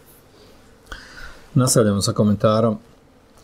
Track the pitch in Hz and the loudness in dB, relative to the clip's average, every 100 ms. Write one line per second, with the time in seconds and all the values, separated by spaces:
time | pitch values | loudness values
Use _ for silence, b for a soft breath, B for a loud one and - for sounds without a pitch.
0 | - - _ - - - - - - B | -20 -20 _ -20 -20 -20 -20 -20 -20 B
1 | B B B B B 139 127 139 107 101 | B B B B B -2 0 2 2 0
2 | 92 - 107 101 113 107 113 104 - - | -2 0 0 2 0 2 0 -2 -10 -20
3 | _ _ _ _ | _ _ _ _